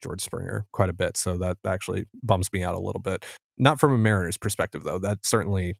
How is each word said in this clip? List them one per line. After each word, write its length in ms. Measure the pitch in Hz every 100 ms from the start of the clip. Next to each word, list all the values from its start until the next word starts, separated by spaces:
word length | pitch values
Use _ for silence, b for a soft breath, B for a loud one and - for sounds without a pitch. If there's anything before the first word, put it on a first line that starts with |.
George 200 | - 95
Springer 440 | - 90 90 107 104
quite 160 | - 92
a 40 |
bit, 220 | 87 87 -
so 200 | - 87
that 200 | 92 90
actually 420 | 95 95 - 98 104 -
bums 280 | 117 98 92
me 120 | 95
out 100 | 90
a 60 | 90
little 200 | 95 98
bit. 240 | 98 95 B B _ -
Not 200 | 131 151
from 140 | 151
a 60 | 127
Mariners 380 | 110 101 85 -
perspective, 460 | 107 - 87 76
though. 160 | 78 87
That 260 | 98 104
certainly 520 | - 113 90 98 87 90